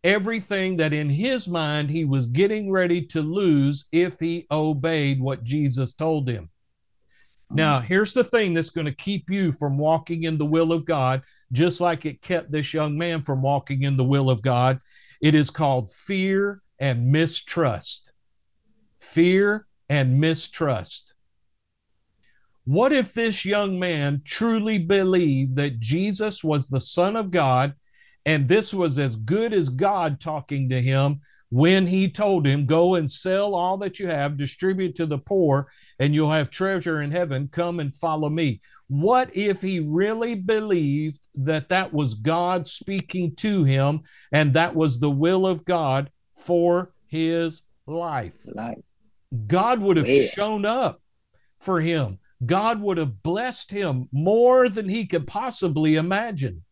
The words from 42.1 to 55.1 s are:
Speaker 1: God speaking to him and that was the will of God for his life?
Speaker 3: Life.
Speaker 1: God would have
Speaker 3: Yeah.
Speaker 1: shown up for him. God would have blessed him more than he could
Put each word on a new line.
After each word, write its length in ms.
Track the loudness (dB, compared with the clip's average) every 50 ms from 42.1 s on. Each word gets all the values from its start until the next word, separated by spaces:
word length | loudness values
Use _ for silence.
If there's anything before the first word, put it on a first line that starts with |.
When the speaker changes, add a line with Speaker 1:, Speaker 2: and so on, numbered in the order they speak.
Speaker 1:
God 560 | -4 -4 -2 -2 0 0 0 0 -2 -2 -4 -6
speaking 680 | -10 -10 -8 -6 -6 -6 -6 -6 -6 -4 -4 -4 -4
to 280 | -4 -4 0 2 2 2
him 380 | 2 4 2 2 0 0 -2 -8 _ _ -20 _ _
and 220 | 2 2 2 4
that 240 | 4 2 2 2 2
was 240 | 0 0 0 0 0
the 100 | 0 0
will 360 | 2 2 2 2 2 2 2
of 180 | 0 0 -2 -2
God 460 | -2 -2 0 2 0 0 0 -2 -4 _ _ _ _ _
for 580 | -18 -4 0 2 2 4 4 2 2 -2 -6 _ _ _
his 560 | _ -4 -2 -2 0 0 -2 -2 -4 -6 -10 _ _ _ _ _
life? 600 | -10 -8 -6 -6 -4 -6 -6 -6 -8 -12 -18 -20 -14 -12
Speaker 3:
Life. 240 | -10 -10 -10 -10 -12 -16 _ _ _ _ _ _ _ _ _ -10 -8 -4
Speaker 1:
God 340 | 0 0 2 2 2 0 0
would 160 | 2 2 2
have 120 | 2 4 4
Speaker 3:
Yeah. 200 | 4 4 4 2
Speaker 1:
shown 380 | -2 -4 -4 -2 -2 -2 -2
up 340 | -2 -2 0 -2 -2 -4 _ _ _ _ _ _ _ _ _ _ _ _
for 240 | _ -4 -2 0 0
him. 380 | 0 0 0 0 -2 -4 -6 -12 _ _ _ _ -2
God 360 | 0 0 2 2 0 -2 0
would 160 | -2 -2 -2 0
have 240 | -2 -4 -6 -6
blessed 480 | -6 -4 -4 -2 -4 -4 -6 -8 -8 -8
him 380 | -6 -4 -4 -2 -2 -4 -6 -4
more 560 | -4 0 2 2 4 6 6 6 6 6 4 4
than 200 | 0 -4 -4 -4
he 160 | -4 -4 -2
could 200 | -2